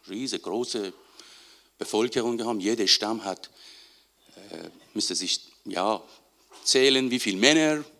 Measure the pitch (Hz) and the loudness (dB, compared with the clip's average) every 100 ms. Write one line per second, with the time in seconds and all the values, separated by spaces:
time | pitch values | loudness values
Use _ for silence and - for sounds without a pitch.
0 | - 101 131 - - 101 120 113 98 - | -10 -8 -6 -6 -4 -4 -4 -4 -6 -10
1 | - - - - - - _ _ - 107 | -20 -20 -20 -20 -20 -20 _ _ -4 0
2 | 123 127 117 117 117 110 95 117 98 - | 2 0 -2 -2 -4 -2 -2 0 2 2
3 | 107 113 98 92 - - - - - _ | 2 -4 -6 -8 -12 -20 -20 -20 -20 _
4 | _ _ _ - 98 82 82 - - 110 | _ _ _ -20 -18 -16 -16 -20 -10 -4
5 | - 90 90 - - _ - 92 98 107 | -4 -4 -4 -4 -6 _ -10 -2 -2 -2
6 | - - _ _ _ - - 131 135 131 | -6 -20 _ _ _ -8 0 4 6 4
7 | 131 123 110 95 127 156 156 151 147 _ | 0 -2 -2 4 4 6 4 0 -6 _